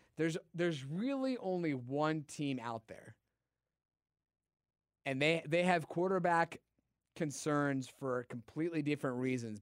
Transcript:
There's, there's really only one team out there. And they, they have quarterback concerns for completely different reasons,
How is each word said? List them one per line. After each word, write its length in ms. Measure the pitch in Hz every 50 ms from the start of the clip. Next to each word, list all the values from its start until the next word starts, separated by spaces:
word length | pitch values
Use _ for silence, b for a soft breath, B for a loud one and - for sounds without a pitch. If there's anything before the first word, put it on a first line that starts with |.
| b b b
There's, 200 | - 160 165 160 185 - _ -
there's 320 | 165 175 175 160 135 131
really 500 | 135 156 185 233 269 277 262 262 262 254
only 360 | - - 190 185 180 170 156 139
one 520 | 127 120 123 139 143 151 156 156 156 139
team 320 | - - - 147 139 135 123 113
out 240 | 120 117 117 -
there. 280 | - 92 - - 117 - _ _ _ _ _ _ _ _ _ _ _ _ _ _ _ _ _ _ _ _ _ _ _ _ _ _ _ _ _ _ _ _ _ _ _ _ _ -
And 160 | 139 135 131
they, 220 | 147 156 165 165 -
they 160 | 147 160 175 180
have 240 | 185 180 170 147
quarterback 720 | - - 170 180 190 190 185 175 175 170 165 170 - - - _ _ _ _ _ _ _ _ _ _ _
concerns 720 | - 170 147 139 - - 156 147 147 143 143 135 135 123 - - -
for 280 | 139 131 123 123 120 -
completely 540 | - 120 - - - 151 165 175 165 156 143
different 340 | 147 147 139 - 139 123
reasons, 440 | 123 127 131 127 123 113 113 107 104